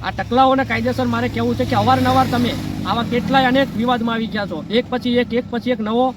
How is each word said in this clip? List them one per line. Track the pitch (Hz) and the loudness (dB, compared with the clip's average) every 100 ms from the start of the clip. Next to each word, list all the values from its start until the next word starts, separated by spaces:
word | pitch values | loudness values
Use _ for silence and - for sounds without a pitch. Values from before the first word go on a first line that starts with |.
આ | - | -6
ટકલાઓને | 190 190 240 262 262 262 | -6 -2 4 4 4 0
કાયદેસર | 233 233 240 247 | -2 -2 -2 -2
મારે | 233 240 | 0 -2
કહેવું | 233 240 240 | -2 -2 -2
છે | 254 | 0
કે | 226 | 2
અવારનવાર | 214 262 254 262 254 | 4 4 4 4 4
તમે | 247 240 - - - - | 2 0 -2 -6 -6 -2
આવા | 220 | -2
કેટલાય | 233 240 - 269 262 | 0 -2 2 2 4
અનેક | 262 269 208 | 2 0 0
વિવાદમાં | 240 247 233 226 | 0 0 0 -2
આવી | 226 | -4
ગયા | 214 202 | -4 -6
છો. | 160 - | -6 -2
એક | 214 247 | -2 0
પછી | 254 247 240 | -2 0 0
એક, | 233 | 0
એક | 226 240 | -2 -4
પછી | 240 247 | -6 -2
એક | 247 | -2
નવો | 208 226 254 | 0 0 0